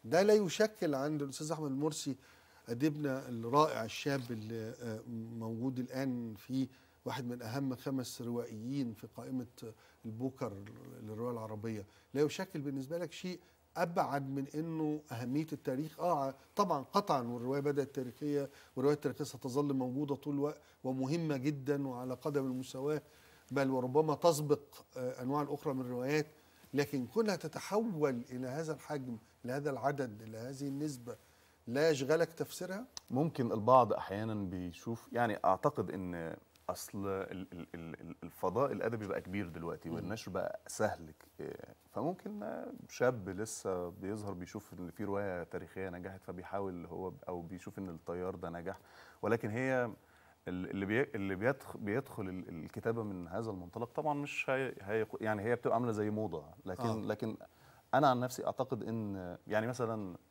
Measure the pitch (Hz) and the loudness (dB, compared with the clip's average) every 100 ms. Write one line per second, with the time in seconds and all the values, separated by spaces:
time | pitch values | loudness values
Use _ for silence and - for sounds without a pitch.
0 | 110 156 202 214 190 - 214 214 170 135 | 6 6 10 8 6 4 2 4 2 2
1 | 143 156 139 131 156 156 151 135 156 151 | 2 0 -2 -4 -4 -2 0 2 2 0
2 | 147 127 - - - - - 120 156 147 | -4 -6 -10 -20 -20 -18 -6 2 2 2
3 | 147 131 131 117 117 143 156 117 113 - | 0 -2 -4 -4 4 8 8 4 -2 -2
4 | 147 139 123 113 107 113 110 113 117 110 | 0 0 -2 -4 -4 -4 -6 -6 -6 -6
5 | 120 113 113 117 113 113 131 127 123 131 | -6 -8 -6 -6 -4 -2 -2 -2 -2 -2
6 | 135 120 117 104 - 131 131 - - _ | 0 -2 -4 -8 -2 0 0 -4 -20 _
7 | 123 120 120 123 113 139 135 123 147 135 | -4 -2 -2 -4 -2 -2 0 -2 -2 -2
8 | 120 - 120 120 120 110 117 139 120 107 | -4 -6 -2 -2 -4 -6 -4 -2 -2 -4
9 | 120 - 131 127 117 - 117 - - - | -12 -10 -6 -4 -6 -10 -12 -14 -20 -12
10 | 113 110 131 131 120 98 101 120 127 123 | -10 -4 -4 -2 -4 -4 -12 -14 -14 -12
11 | 107 107 120 117 110 107 113 107 98 - | -10 -4 -4 -2 -4 -4 -4 -4 -8 -18
12 | _ 135 147 - 190 160 143 135 131 170 | _ 4 4 2 -4 -4 -4 -4 -4 -4
13 | 170 - 180 180 - _ _ - 175 175 | -6 -6 -6 -8 -12 _ _ -2 2 2
14 | 131 139 135 139 139 151 165 160 156 151 | 2 2 0 -2 -2 -4 -2 0 0 0
15 | - 123 120 143 156 147 - 131 156 - | -4 -4 0 0 0 -4 -2 -2 -4 0
16 | 175 156 135 - - - 196 147 127 202 | 2 4 2 -2 -6 2 4 4 4 2
17 | 202 143 120 120 120 139 143 143 131 - | 4 2 2 -2 0 2 2 2 0 -2
18 | 123 - 147 143 135 - - - 135 147 | -6 -4 0 0 -2 -8 -10 2 4 4
19 | 143 120 139 110 135 127 147 135 127 131 | 0 -2 -6 -4 -2 0 2 2 0 0
20 | 147 135 147 143 143 151 - - 127 131 | 0 -2 -2 0 0 -2 -16 -6 -2 0
21 | 131 170 160 135 139 143 131 143 135 123 | 2 2 2 2 2 0 0 0 0 -4
22 | 127 127 160 143 135 127 131 135 139 151 | -4 -4 0 2 2 -2 -4 -2 0 0
23 | - - - - - 135 135 131 127 139 | -4 -20 -20 -20 -2 4 4 4 6 6
24 | 156 143 170 151 151 147 - - - 127 | 6 6 6 6 4 2 2 -20 -12 -4
25 | 127 127 127 147 139 147 156 131 123 123 | -4 -2 0 0 0 -2 -2 -2 -2 -2
26 | 127 151 147 - - - - 135 143 139 | 2 2 2 -8 -20 -20 -2 0 2 0
27 | 120 220 214 180 156 139 - 202 226 165 | 0 2 2 0 -4 -6 0 2 2 2
28 | 147 120 120 127 127 139 160 151 - 151 | 2 2 -4 -6 -4 -4 -4 -6 -4 -4
29 | 127 113 - _ 120 135 143 131 131 143 | -4 -8 -10 _ -4 -2 0 2 2 2
30 | 127 104 110 110 120 135 143 139 151 127 | -2 -4 -10 -8 -8 -4 -4 -2 -2 -4
31 | 120 110 - - - _ - 127 160 143 | -8 -12 -14 -20 -20 _ -2 4 6 4
32 | 135 160 160 - 135 - 180 190 254 - | 4 4 4 0 -6 -4 -6 -6 -8 -14
33 | - 123 160 - 117 110 110 127 113 98 | -2 2 2 2 2 4 8 10 8 4
34 | - 101 110 107 98 92 90 85 - 117 | 0 -2 -2 -2 -2 -4 -6 -6 -6 -6
35 | - 113 120 104 - 92 - - 90 95 | -4 2 2 4 4 4 2 2 -4 -4
36 | 90 85 82 82 - - - 90 - 101 | -4 -4 -6 -8 -14 -12 -8 -6 -6 -6
37 | 98 95 - 90 - 87 80 87 82 - | -2 -2 -4 -8 -10 -10 -10 -10 -10 -10
38 | - 87 87 - 95 98 139 107 113 117 | -12 -12 -12 -2 0 2 0 0 -2 -2
39 | 101 - - 101 87 82 82 - 82 82 | -4 -4 -4 -4 -4 -6 -6 -6 -6 -4
40 | 101 113 - 92 87 - - - 107 82 | -4 -6 -6 -4 -4 -6 -10 0 0 0
41 | 80 - - - 71 - - - _ - | -12 -16 -20 -10 -8 -8 -14 -20 _ -4
42 | 143 185 202 208 208 - - - - - | -2 -4 -8 -8 -8 -8 -8 -12 -14 2
43 | 123 123 95 92 110 - 107 92 87 95 | 4 4 -4 -4 -6 -4 -2 -2 -2 -6
44 | 95 107 101 90 90 107 - - 87 - | -6 -4 -6 -6 -8 -10 -10 -10 -10 -6
45 | 101 98 101 90 82 90 87 - 95 87 | -2 0 0 -4 -4 -8 -8 -6 -6 -6
46 | 90 95 - 90 87 98 98 90 85 85 | -8 -10 -10 -10 -4 -4 -2 -4 -8 -6
47 | 92 - - 90 85 90 - 104 95 82 | -6 -8 -8 -6 -6 -10 -10 -8 -8 -8
48 | - 87 90 90 87 85 85 - - - | -6 -4 -4 -4 -6 -6 -6 -8 -14 -20
49 | - - 104 113 117 110 131 127 120 - | -20 -2 4 4 2 0 2 2 2 -4
50 | - - - - - 90 90 98 98 110 | -18 -20 -20 -14 -6 -4 -2 -2 2 2
51 | 147 107 98 92 113 139 - - 101 113 | 2 0 -2 2 2 0 -6 -6 0 0
52 | 135 - 95 92 90 85 85 - 117 117 | -2 -6 -6 -6 -8 -8 -8 -4 -2 -2
53 | 104 92 85 95 113 95 87 113 117 - | -2 -6 -4 -4 -4 -6 -8 -6 -4 -2
54 | 151 143 143 - - 131 127 - 98 110 | 0 -2 -2 -4 0 0 0 -4 0 0
55 | 107 - 110 104 107 120 - 113 123 107 | 0 0 0 2 2 2 4 4 4 2
56 | 107 107 107 82 73 - 95 92 120 110 | 0 0 -2 -4 -8 -12 -8 -2 0 0
57 | 104 107 113 - - - - - _ 127 | -2 -2 -2 -6 -14 -20 -20 -20 _ 6
58 | 143 123 123 - - - 131 113 101 113 | 8 6 2 0 -2 0 -2 -2 -2 -2
59 | 104 98 90 87 - 104 113 127 113 113 | -2 -4 -6 -10 0 2 2 0 -2 -2
60 | 95 85 _ | -6 -10 _